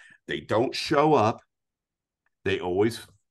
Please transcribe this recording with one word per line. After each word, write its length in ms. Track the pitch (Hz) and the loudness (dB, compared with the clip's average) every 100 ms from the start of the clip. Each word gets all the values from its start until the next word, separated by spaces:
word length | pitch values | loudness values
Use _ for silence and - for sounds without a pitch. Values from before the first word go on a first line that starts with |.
| - - - | -20 -20 -10
They 120 | 76 | -10
don't 340 | 113 107 131 | -2 -2 -2
show 400 | - - 147 151 | -4 -2 2 4
up. 260 | 143 107 - _ _ _ _ _ _ _ _ _ _ | 4 2 -2 _ _ _ _ _ _ _ _ _ _
They 160 | 92 95 | -4 -4
always 400 | 90 90 113 117 - _ _ | -2 0 0 -2 -16 _ _